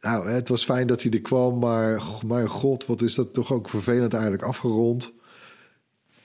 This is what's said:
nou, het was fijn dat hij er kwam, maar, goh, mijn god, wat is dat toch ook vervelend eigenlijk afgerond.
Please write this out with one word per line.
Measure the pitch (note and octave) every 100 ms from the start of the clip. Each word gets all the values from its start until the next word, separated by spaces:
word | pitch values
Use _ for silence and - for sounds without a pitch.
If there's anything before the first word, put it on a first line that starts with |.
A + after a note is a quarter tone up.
nou, | A2 A2+ F#2
het | B2 B2
was | A#2+ -
fijn | B2+ B2
dat | A#2
hij | A#2
er | A2
kwam, | A2+ C3 B2+ B2
maar, | A#2+ A2+ A2 A2
goh, | A2 G#2+
mijn | A2 A#2+ A2
god, | - C#3 B2+ -
wat | A2+
is | A#2 -
dat | A2
toch | - A#2
ook | B2+ -
vervelend | G#2+ A2 B2 A#2+
eigenlijk | A2 A2 F#2+
afgerond. | - - B2 A2 A#2 A#2+ - - - - - - - _ _ _ _ _